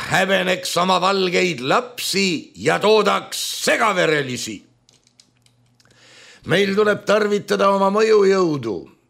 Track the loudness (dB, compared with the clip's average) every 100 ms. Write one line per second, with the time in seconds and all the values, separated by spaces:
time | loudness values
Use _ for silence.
0 | 0 0 2 0 0 -4 -4 -2 0 2
1 | 0 0 0 0 -2 -2 -2 -2 -2 -8
2 | -6 -2 0 -2 -8 -4 -2 0 4 4
3 | 2 -2 -4 -8 -8 -4 -2 0 0 2
4 | 0 0 -2 -8 -10 -12 -16 _ _ _
5 | _ _ _ _ _ _ _ _ _ _
6 | -20 -20 -20 -18 -4 0 0 2 0 0
7 | 0 0 2 -2 -2 0 2 2 2 2
8 | 4 4 4 4 0 -2 -4 -8 -10 _